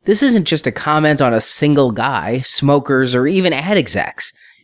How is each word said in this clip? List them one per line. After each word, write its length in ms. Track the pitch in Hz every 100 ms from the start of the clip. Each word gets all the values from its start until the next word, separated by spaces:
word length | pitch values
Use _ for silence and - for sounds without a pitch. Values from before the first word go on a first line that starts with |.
This 160 | - 208
isn't 260 | 277 226 156
just 200 | 151 135
a 60 |
comment 500 | - 151 151 151 143
on 100 | 131
a 80 | 113
single 520 | - - 147 143 131
guy, 480 | 107 123 120 82 123
smokers, 760 | 123 - 139 143 - 131 127
or 140 | 123 135
even 240 | 190 185
ad 260 | 139 170 208
execs. 540 | 127 98 - - - - - _